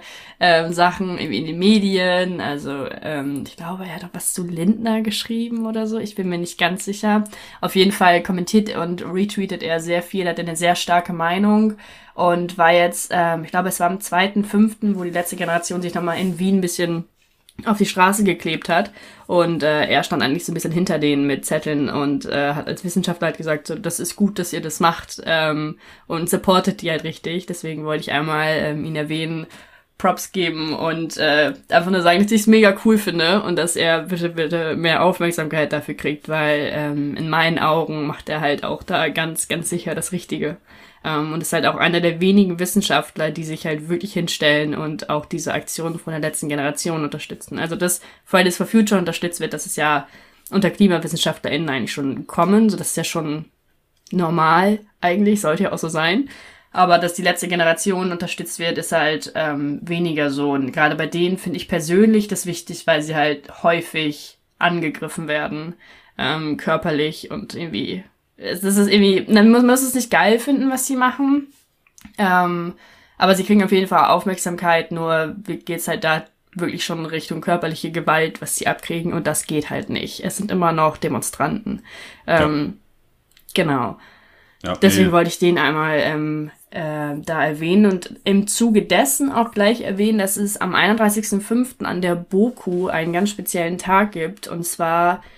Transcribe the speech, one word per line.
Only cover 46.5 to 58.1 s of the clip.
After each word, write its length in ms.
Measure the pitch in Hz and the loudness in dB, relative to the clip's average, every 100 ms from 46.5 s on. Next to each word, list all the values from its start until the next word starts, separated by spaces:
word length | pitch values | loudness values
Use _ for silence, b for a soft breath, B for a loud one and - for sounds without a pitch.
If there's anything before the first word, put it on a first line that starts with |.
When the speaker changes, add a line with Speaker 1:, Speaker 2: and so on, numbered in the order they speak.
| 147 143 147 175 160 | -2 -2 -4 -4 -2
Speaker 1:
unterstützen. 540 | 147 151 - - - - | -4 -6 -12 -14 -12 -8
Also, 180 | 165 165 | -6 -2
dass 260 | 180 - B B | -2 -4 B B
Fridays 340 | - 190 180 175 | 0 2 2 0
for 100 | 185 | 2
Future 320 | 220 214 196 | 2 4 2
unterstützt 400 | 170 165 170 - | 0 -2 -6 -4
wird, 140 | 156 | -6
das 120 | 151 - | -6 -8
ist 120 | - | -2
ja 300 | 151 147 B B B B - | 0 0 B B B B -4
unter 180 | 196 - | 0 2
KlimawissenschaftlerInnen 1000 | - 202 170 160 165 165 156 - 147 160 | 4 4 4 -2 -2 -2 -2 -4 -2 -2
eigentlich 220 | 131 104 | -2 -4
schon 360 | - 139 117 - | -4 -4 -6 -4
kommen, 420 | - 175 208 220 | 0 4 6 4
so 80 | 175 | 2
das 120 | 160 | -4
ist 80 | - | -4
ja 60 | |
schon 420 | 160 170 156 151 160 _ _ _ _ _ _ | -4 -4 -4 -6 -8 _ _ _ _ _ _
normal 680 | 180 165 165 160 165 196 214 - _ | -2 0 2 4 6 4 2 -4 _
eigentlich, 420 | 180 180 208 208 | 0 2 4 2
sollte 220 | 165 165 | 2 0
ja 80 | 190 | 0
auch 60 | - | -2
so 100 | 165 | -4
sein. 400 | 160 160 202 269 B B B B | -2 0 0 -2 B B B B
Aber 260 | - 180 170 | 2 6 6
dass 140 | 175 175 | 4 0
die 60 | |
letzte 240 | 175 180 175 | 0 0 -2
Generation 640 | 175 165 165 202 185 185 | 0 2 2 0 0 -2